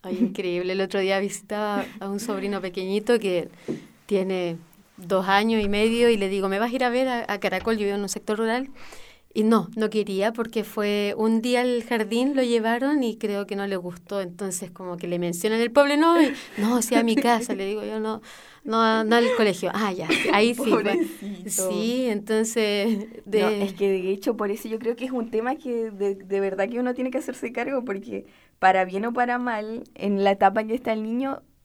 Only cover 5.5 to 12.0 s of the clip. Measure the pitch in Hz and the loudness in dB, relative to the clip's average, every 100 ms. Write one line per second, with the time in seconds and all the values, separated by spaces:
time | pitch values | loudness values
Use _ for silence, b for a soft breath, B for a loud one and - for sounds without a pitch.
5.5 | 220 202 202 220 233 240 220 196 196 190 | 2 2 2 2 4 4 4 0 0 0
6.5 | 196 233 247 247 240 262 240 - 202 196 | 0 -2 0 0 2 0 -2 -4 -4 -2
7.5 | 185 208 226 202 202 202 - - 214 226 | -2 -2 -2 0 -2 -4 -6 -4 -2 0
8.5 | 240 269 B B B B B B 226 220 | -2 -4 B B B B B B 0 4
9.5 | 226 - 220 - 214 208 190 208 233 226 | 4 2 -2 0 0 -2 0 0 -2 -4
10.5 | 226 208 - 208 208 202 - 220 226 240 | -4 -4 -2 0 0 -2 0 2 2 2
11.5 | 247 247 240 226 233 | 2 2 0 0 -2